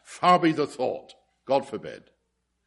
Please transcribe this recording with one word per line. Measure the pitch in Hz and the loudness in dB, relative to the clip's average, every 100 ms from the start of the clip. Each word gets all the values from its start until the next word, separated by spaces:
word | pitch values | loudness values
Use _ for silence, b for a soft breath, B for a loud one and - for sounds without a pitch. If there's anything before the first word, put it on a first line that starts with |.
"Far | b - 175 180 | b -2 4 4
be | 170 | 4
the | 156 143 | 0 -2
thought, | - 123 - - - _ _ - | -4 -4 -4 -10 -20 _ _ -2
God | 135 110 | -2 -2
forbid." | 107 78 52 - _ _ _ _ _ | -10 -12 -16 -20 _ _ _ _ _